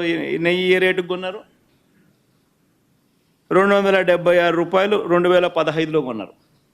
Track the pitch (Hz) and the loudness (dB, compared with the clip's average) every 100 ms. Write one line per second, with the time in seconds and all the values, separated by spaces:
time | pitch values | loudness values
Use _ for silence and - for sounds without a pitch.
0 | 170 165 143 156 170 180 185 185 185 185 | -2 -4 -4 -4 -2 0 2 2 2 -2
1 | 175 185 185 214 - _ _ _ _ _ | -4 -8 -8 -12 -18 _ _ _ _ _
2 | _ _ _ _ _ _ _ _ _ _ | _ _ _ _ _ _ _ _ _ _
3 | _ _ _ _ - 175 202 202 196 190 | _ _ _ _ -2 2 4 2 2 2
4 | 180 175 170 175 170 165 170 190 202 208 | 2 2 2 2 2 0 0 0 0 0
5 | 170 175 180 180 175 165 156 160 156 156 | 0 0 4 2 2 -2 -2 -2 -2 -4
6 | 127 113 92 - _ _ _ | -4 -10 -12 -20 _ _ _